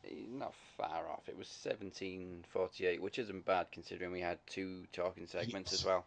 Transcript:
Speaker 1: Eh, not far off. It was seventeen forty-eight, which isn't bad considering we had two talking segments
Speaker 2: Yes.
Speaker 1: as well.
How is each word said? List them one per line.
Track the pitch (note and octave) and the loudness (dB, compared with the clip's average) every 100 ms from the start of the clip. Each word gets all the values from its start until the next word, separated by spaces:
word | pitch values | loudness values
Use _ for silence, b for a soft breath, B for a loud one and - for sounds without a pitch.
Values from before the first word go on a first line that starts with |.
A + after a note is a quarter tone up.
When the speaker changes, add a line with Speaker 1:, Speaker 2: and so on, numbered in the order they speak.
| G1+ | -10
Speaker 1:
Eh, | - G#2+ | -10 -8
not | C3 A#2+ - - - | -4 -6 -6 -16 -4
far | - E2 D#2+ | -2 0 -2
off. | - - | -6 -6
It | - | -8
was | - | -10
seventeen | - C#3 A#2+ F#2+ - F#2+ F#2 F2+ F2 E2+ | -6 -2 -2 -2 -4 -4 -4 -6 -8 -2
forty-eight, | F#2+ F#2 - F#2 F2 | 2 2 4 4 4
which | F#2+ - | 0 -2
isn't | G#2+ F#2 | -2 -2
bad | F#2+ F#2 E2+ | 4 4 4
considering | - - F2+ F2+ | -6 -8 -4 -2
we | F2+ | 0
had | F2 F2 - | 0 0 -4
two | - F#2+ F#2 F2 | -4 -4 -6 -8
talking | - F2+ F#2 F2 | 0 0 0 -4
segments | F2+ F#2 G2+ F#2 | -2 0 -2 0
Speaker 2:
Yes. | F#2+ | 2
Speaker 1:
as | F#2+ | 6
well. | F#2 | 6